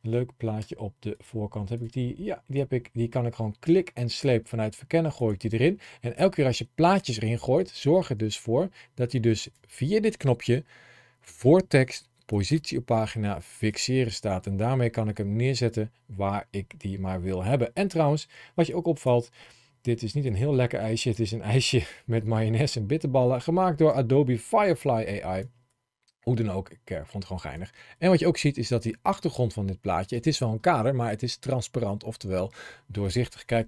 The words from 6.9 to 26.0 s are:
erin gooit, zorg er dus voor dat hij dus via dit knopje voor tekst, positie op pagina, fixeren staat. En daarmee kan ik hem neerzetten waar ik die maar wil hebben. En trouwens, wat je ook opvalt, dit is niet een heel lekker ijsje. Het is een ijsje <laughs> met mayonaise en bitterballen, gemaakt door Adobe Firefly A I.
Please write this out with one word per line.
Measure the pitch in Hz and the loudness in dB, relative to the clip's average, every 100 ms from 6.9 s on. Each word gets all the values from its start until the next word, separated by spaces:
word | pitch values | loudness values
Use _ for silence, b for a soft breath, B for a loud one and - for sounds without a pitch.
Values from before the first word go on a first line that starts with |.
| 196 - 110 | 4 0 -2
erin | 110 117 | 0 0
gooit, | - 143 185 | 2 2 0
zorg | - 135 180 - | -2 4 4 2
er | 104 | -2
dus | 110 - | -2 -4
voor | - 120 180 B B | 0 0 0 B B
dat | - 123 | -6 -2
hij | 127 | 2
dus | 113 107 - _ _ | 2 2 -2 _ _
via | - 135 214 | -6 0 2
dit | 220 - | 2 0
knopje | 135 120 - 123 - b b b b b | 0 0 2 0 -2 b b b b b
voor | - - 127 180 185 | -20 2 6 6 6
tekst, | 139 131 - _ _ - | 2 2 -4 _ _ -2
positie | 104 95 156 - 131 | -2 2 0 0 -6
op | - | 0
pagina, | 113 110 113 104 98 | 0 0 -2 -4 -4
fixeren | - - 110 107 - 131 120 | -10 -4 -2 -2 -2 0 0
staat. | - 107 92 - | -4 -4 -4 -4
En | 98 | -2
daarmee | 113 131 120 | 0 2 0
kan | 117 107 | 0 -2
ik | 107 | -2
hem | 101 107 | -2 0
neerzetten | 127 127 120 113 107 _ - | 0 0 0 -2 -6 _ -14
waar | 98 98 101 - | -4 -2 -2 -6
ik | 101 92 - | -8 -8 -8
die | 101 98 | -8 -4
maar | 95 92 | -4 -4
wil | 92 92 | -2 -2
hebben. | 95 135 117 | 0 0 0
En | - 196 | 0 -2
trouwens, | 160 147 151 - B B | 2 2 0 -4 B B
wat | - 165 | -2 0
je | 175 | 0
ook | 170 | -2
opvalt, | 147 131 120 120 B B B B _ | 0 2 2 0 B B B B _
dit | 120 117 | -4 -2
is | 110 | -2
niet | 147 135 | -2 -2
een | 101 | 0
heel | 143 135 | 2 2
lekker | 123 - | 2 0
ijsje. | 110 117 123 | -2 -2 -2
Het | 110 | 0
is | 104 | -2
een | 113 | -2
ijsje | 98 123 - 127 - B | 0 2 2 0 -2 B
<laughs> | - | -2
met | 117 | -2
mayonaise | 107 110 110 113 151 123 | 0 0 2 2 0 -2
en | 104 | -2
bitterballen, | 160 143 131 123 127 | -2 2 2 2 2
gemaakt | - 175 185 151 | 0 2 2 4
door | 156 | 4
Adobe | 131 117 131 131 117 | 4 4 4 4 0
Firefly | - 220 208 147 143 117 110 101 | 2 2 4 2 0 0 -2 -4
A | 87 95 | -4 -4
I. | 110 _ _ _ _ _ | -6 _ _ _ _ _